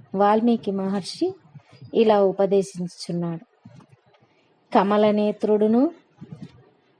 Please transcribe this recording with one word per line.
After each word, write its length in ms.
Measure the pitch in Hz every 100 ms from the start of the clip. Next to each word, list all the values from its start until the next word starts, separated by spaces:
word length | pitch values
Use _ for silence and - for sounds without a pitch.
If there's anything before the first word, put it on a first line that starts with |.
| -
వాల్మీకి 560 | 190 202 220 240 226 202
మహర్షి 640 | 196 190 202 - - 359 381 _ - - - -
ఇలా 280 | - 220 208
ఉపదేశించుచున్నాడు. 1500 | 196 185 196 196 190 175 175 - - 175 170 165 - _ - - - _ _ _ _ _ _ _ _
"కమలనేత్రుడును 1160 | 226 196 208 214 208 208 208 214 214 214 226 302 - _ _ - - - - _ _ _